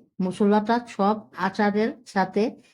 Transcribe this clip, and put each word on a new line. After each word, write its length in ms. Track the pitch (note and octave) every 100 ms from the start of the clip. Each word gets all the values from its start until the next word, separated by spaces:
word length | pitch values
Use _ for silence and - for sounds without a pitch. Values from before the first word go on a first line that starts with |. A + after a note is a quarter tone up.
| _ _
মশলাটা 640 | F#3 F#3 G#3 G#3 G#3 A#3 A#3+
সব 280 | - G3 A3 - -
আচারের 540 | F#3 F#3+ G#3 G3+ A3+ - -
সাথে 500 | G3 F#3 G3+ A3 - _